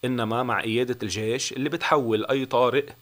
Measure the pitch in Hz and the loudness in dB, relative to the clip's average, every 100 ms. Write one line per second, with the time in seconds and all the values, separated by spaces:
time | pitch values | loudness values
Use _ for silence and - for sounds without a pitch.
0 | 127 123 110 113 127 104 113 110 123 113 | -2 0 0 0 0 0 0 0 0 -2
1 | 107 98 110 123 - 131 143 165 - 151 | -4 -4 -2 -2 -4 -4 -4 -2 0 2
2 | 120 107 107 135 131 123 123 127 143 - | 2 0 2 -2 0 2 4 2 -2 -8